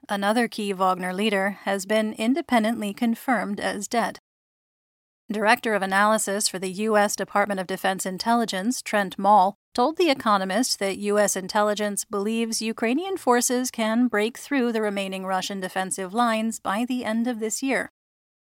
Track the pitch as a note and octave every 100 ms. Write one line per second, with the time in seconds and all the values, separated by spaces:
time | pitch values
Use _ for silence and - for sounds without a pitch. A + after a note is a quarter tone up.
0 | - G3+ G3+ A3 A3+ - G3+ F#3 F#3+ F3+
1 | F3+ F#3 G#3+ G3+ G3 F#3+ - G3 F#3+ G#3+
2 | G#3+ G#3+ A3+ C#4+ - B3 G#3+ A3+ G#3 G3
3 | A#3+ A3+ - A3+ F#3+ G3+ F#3+ F#3+ G3 A#3+
4 | G3+ - _ _ _ _ _ _ _ _
5 | _ _ - G#3 G#3 G#3+ A#3 G#3 F#3+ G3
6 | G#3 A3 G#3+ G3 - F#3 F#3+ F#3 A3 G#3
7 | G3+ - F#3+ G3+ G3+ F#3+ F3+ F#3+ F#3+ F#3+
8 | F#3+ F#3 A3+ A#3+ A3+ F#3+ G#3 B3+ - G#3+
9 | F#3+ - G3 G#3 F#3 - _ - B3+ D#4+
10 | E4+ C4+ A#3 G3+ F#3+ G3 C4 - G3 F#3
11 | G3+ G#3 G3+ G3 F#3 G#3+ G#3 G#3 G#3 G3+
12 | - G#3 G3+ A3+ A3+ A3 A3 A3 A3+ C4
13 | F#4+ F#4+ - A#3+ A#3+ B3 B3+ - A3 A3+
14 | B3 G#3 A3 - - C#4+ A#3+ A3+ G#3+ G3+
15 | F#3+ F#3+ F#3 F#3+ F#3 G3 F#3 F#3+ F#3 F3+
16 | F#3 G#3+ A#3+ A3 A3+ A3 - G3 B3 B3
17 | G#3+ A3+ A#3 A3+ A3 - C4+ G#3+ F3+ _
18 | _ _ _ _